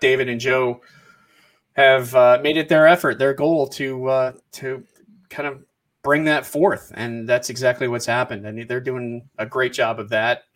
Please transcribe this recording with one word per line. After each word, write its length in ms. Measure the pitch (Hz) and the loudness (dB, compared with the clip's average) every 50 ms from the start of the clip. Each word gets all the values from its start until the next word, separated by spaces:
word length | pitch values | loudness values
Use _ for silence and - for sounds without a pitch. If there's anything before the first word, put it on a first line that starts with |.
David 280 | 139 131 127 131 127 127 | 0 2 2 0 0 -2
and 120 | 120 117 | -6 -4
Joe 400 | 123 131 131 127 127 123 120 - _ _ _ _ _ _ _ _ _ _ _ _ _ _ _ _ _ _ _ 139 | -2 0 0 0 0 -2 -4 -6 _ _ _ _ _ _ _ _ _ _ _ _ _ _ _ _ _ _ _ 4
have, 360 | 139 135 131 131 123 120 127 | 4 6 6 4 2 2 4
uh, 260 | 156 156 - 123 143 143 | 6 6 6 6 4 2
made 140 | 147 151 | 0 0
it 120 | 160 151 - | 0 0 2
their 180 | 165 156 156 160 | 4 6 8 8
effort, 300 | 175 170 - 143 113 120 | 6 6 2 0 0 0
their 140 | 135 139 139 | 0 0 0
goal 360 | 139 147 156 135 139 135 135 | 0 0 0 2 0 0 -2
to, 400 | - - 139 135 131 127 131 131 | -4 -6 -8 -6 -6 -6 -4 -2
uh, 240 | 131 131 127 127 127 - _ _ - | 0 0 0 -2 -4 -10 _ _ -18
to 320 | - 135 131 135 131 - _ _ _ _ _ _ _ _ - | -12 -10 -10 -10 -10 -14 _ _ _ _ _ _ _ _ -16
kind 160 | - - 147 143 | -12 -10 -8 -8
of 160 | 135 135 _ _ _ _ _ _ _ _ - | -10 -12 _ _ _ _ _ _ _ _ -4
bring 220 | 139 147 151 156 | 0 0 0 2
that 200 | 156 151 143 - | 0 -2 -2 -4
forth. 460 | - - 147 180 202 - - - - - | -6 -2 0 0 0 0 -2 -8 -14 -12
And 320 | - 117 120 117 117 113 117 | -10 -10 -8 -8 -8 -4 0
that's 220 | 123 123 - - | 0 0 0 -4
exactly 360 | 120 123 131 127 123 - 135 | -6 -2 0 0 0 0 -2
what's 200 | 120 120 117 - | -4 -4 -4 -4
happened. 380 | - 117 123 127 - 113 98 104 | -2 -2 -2 -2 -4 -6 -10 -12
And 220 | 107 107 113 117 117 | -12 -12 -12 -10 -8
they're 120 | 123 127 | -8 -6
doing 480 | 123 127 127 127 123 120 117 117 117 _ _ - | -6 -6 -8 -8 -8 -10 -10 -12 -14 _ _ -10
a 80 | 110 | -10
great 260 | 113 - 131 127 123 123 | -6 -2 -2 -2 -2 -2
job 280 | - 120 113 110 113 | -2 -2 -2 -2 -4
of 80 | 104 104 | -6 -4
that. 340 | 110 107 110 117 123 - - _ _ | -2 -2 0 0 -2 -4 -6 _ _